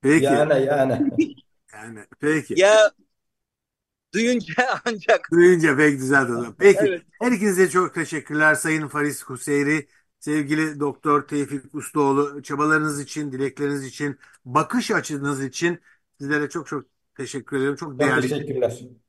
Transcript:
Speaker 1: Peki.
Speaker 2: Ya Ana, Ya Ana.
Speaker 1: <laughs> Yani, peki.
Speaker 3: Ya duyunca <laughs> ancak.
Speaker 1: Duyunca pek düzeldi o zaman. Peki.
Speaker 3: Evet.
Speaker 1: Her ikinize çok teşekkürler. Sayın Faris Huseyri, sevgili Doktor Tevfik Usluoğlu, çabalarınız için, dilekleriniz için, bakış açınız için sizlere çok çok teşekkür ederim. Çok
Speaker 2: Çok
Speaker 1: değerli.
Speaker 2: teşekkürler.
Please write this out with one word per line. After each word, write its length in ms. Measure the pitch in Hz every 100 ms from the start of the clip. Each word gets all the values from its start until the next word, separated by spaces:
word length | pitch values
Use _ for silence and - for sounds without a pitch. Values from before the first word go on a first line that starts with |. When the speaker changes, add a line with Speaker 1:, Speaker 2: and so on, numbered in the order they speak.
Speaker 1:
Peki. 240 | 135 156 135
Speaker 2:
Ya 160 | 139
Ana, 160 | 151 139
Ya 260 | 135 143
Ana. 160 | 131 120
Speaker 1:
<laughs> 720 | 285 - 330 - _ _ _
Yani, 260 | - 110 110 101 -
peki. 340 | 147 156 - 120
Speaker 3:
Ya 340 | 190 220 214 _ _ _ _ _ _ _ _ _ _ _ _
duyunca 400 | 196 233 247 165 160 247
<laughs> 160 | 208 -
ancak. 440 | 214 - 208 -
Speaker 1:
Duyunca 460 | 170 175 180 160 135
pek 220 | 151 139
düzeldi 320 | 131 139 123
o 40 | 117
zaman. 200 | 120 -
Peki. 200 | 196 190
Speaker 3:
Evet. 200 | 208 175 _ _
Speaker 1:
Her 100 | 247
ikinize 380 | 226 208 185 185
çok 240 | 170 175
teşekkürler. 640 | - 156 156 135 147 156 151
Sayın 320 | 165 156 147
Faris 360 | 147 147 135
Huseyri, 640 | - 127 - 143 143 151 139 _ _ _
sevgili 600 | - 151 143 151 156 147
Doktor 480 | 143 127 160 147 143
Tevfik 480 | 147 139 143 131 151
Usluoğlu, 680 | 120 151 139 139 143 143
çabalarınız 580 | 131 143 151 156 151 143
için, 300 | 135 151 147
dilekleriniz 540 | 131 135 - 143 143 135
için, 340 | - 143 127 _ _ 127
bakış 460 | 131 165 247 -
açınız 520 | 180 - 147 143 139
için 360 | 135 - 170 175 _ _ _ _
sizlere 300 | 139 147 143
çok 180 | 170 143
çok 180 | 147 - _ _ -
teşekkür 400 | 127 135 - 139
ederim. 180 | 135 139
Çok 160 | 160
Speaker 2:
Çok 80 | 131
Speaker 1:
değerli. 300 | 143 127 127
Speaker 2:
teşekkürler. 500 | 143 - 127 117 - - -